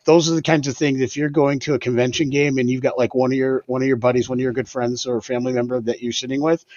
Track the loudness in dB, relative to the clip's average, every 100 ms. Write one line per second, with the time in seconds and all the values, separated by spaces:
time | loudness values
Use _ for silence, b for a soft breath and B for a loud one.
0 | 4 4 4 0 2 2 0 0 0 0
1 | -2 -2 -2 2 2 2 -2 -2 0 0
2 | 0 0 0 2 2 2 0 0 -2 0
3 | 0 2 0 2 0 -2 -2 -2 0 2
4 | 2 2 0 -2 -2 -4 -6 -4 -4 -4
5 | -4 -4 -4 -4 -2 -2 -2 -2 -2 -4
6 | -4 -6 -4 -2 0 0 _